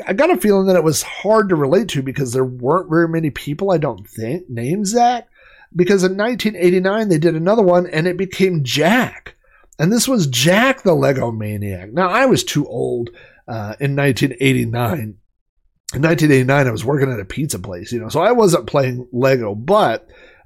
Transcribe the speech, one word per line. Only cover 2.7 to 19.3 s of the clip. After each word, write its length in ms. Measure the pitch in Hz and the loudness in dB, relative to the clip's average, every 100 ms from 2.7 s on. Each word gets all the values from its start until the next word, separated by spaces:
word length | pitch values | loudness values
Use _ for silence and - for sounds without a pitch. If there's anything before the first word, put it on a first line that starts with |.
| 175 156 | 0 0
very 180 | 160 165 | 0 2
many 220 | 165 160 | 0 -4
people, 400 | - - 147 196 | -4 -8 -4 0
I 80 | 170 | 0
don't 320 | 147 101 101 | -2 -6 -14
think, 400 | - 110 - - | -10 -8 -8 -8
named 380 | 117 123 190 196 | -8 -4 -4 -2
Zach. 400 | 240 240 247 - _ - - _ 165 | 2 2 0 -8 _ -20 -20 _ 0
Because 280 | 180 202 | 2 4
in 140 | 185 196 | 2 0
nineteen 380 | 220 247 214 190 | -2 -2 -4 0
eighty-nine, 540 | 175 185 185 214 214 | 2 4 2 0 0
they 100 | 160 | 2
did 160 | 170 160 | 2 2
another 280 | 170 226 | 2 4
one, 220 | 185 175 180 | 4 4 2
and 220 | 156 175 | -2 -2
it 100 | 175 | -2
became 460 | 190 - 185 165 | -6 0 0 0
Jack. 720 | 127 135 156 247 220 - - - _ _ _ - | -2 0 2 2 0 -6 -20 -20 _ _ _ -2
And 140 | 160 | 0
this 140 | 233 254 | 2 2
was 180 | 254 147 | 0 0
Jack 560 | 120 147 196 262 262 | 0 2 4 2 2
the 140 | 196 147 | 2 2
Lego 360 | 135 131 120 | 2 0 -2
Maniac. 640 | 110 104 107 101 92 101 | -4 -6 -6 -6 -8 -6
Now, 160 | 131 185 | -2 0
I 160 | 214 262 | 2 2
was 180 | 147 | 2
too 220 | - 147 - | 0 -4 -4
old, 440 | 123 131 123 120 - - _ - | -4 -4 -4 -6 -12 -20 _ -12
uh, 280 | 113 104 107 | -10 -10 -6
in 140 | 139 | -4
nineteen 420 | 139 143 117 139 - | 0 0 0 -2 0
eighty-nine. 800 | 135 127 113 120 117 160 107 - _ _ _ _ _ _ - | 0 0 -2 -2 -2 -4 -8 -14 _ _ _ _ _ _ -10
In 80 | 127 | -4
nineteen 300 | 160 170 156 | -2 0 4
eighty-nine, 340 | 135 127 139 131 | 4 4 2 0
I 60 | |
was 120 | 107 | -2
working 280 | 113 147 135 | -2 -2 -2
at 80 | 117 | -4
a 60 | 95 | -8
pizza 340 | - 147 104 | -8 -6 -8
place, 320 | 95 90 - | -10 -12 -8
you 80 | 120 | -8
know, 100 | 110 | -4
so 100 | 147 | 0
I 120 | 196 | 2
wasn't 340 | 247 208 165 - | 4 4 2 0
playing 420 | 147 131 123 127 | 0 0 -4 -6
Lego, 420 | 120 135 | 0 2